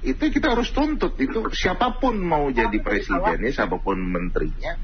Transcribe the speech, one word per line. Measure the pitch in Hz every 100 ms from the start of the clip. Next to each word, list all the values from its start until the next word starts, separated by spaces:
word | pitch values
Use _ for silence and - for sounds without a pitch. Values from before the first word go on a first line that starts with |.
Itu | - 262 302
kita | 294 - 240
harus | -
tuntut, | 254 311 285 180 -
itu | 269 226 220
siapapun | - 190 180 247 - 262 220
mau | 175 156 143
jadi | 120 113 107
presidennya, | 104 101 - 139 208 - 117
siapapun | - 104 - 98 92
menterinya | 90 87 87 - - - - -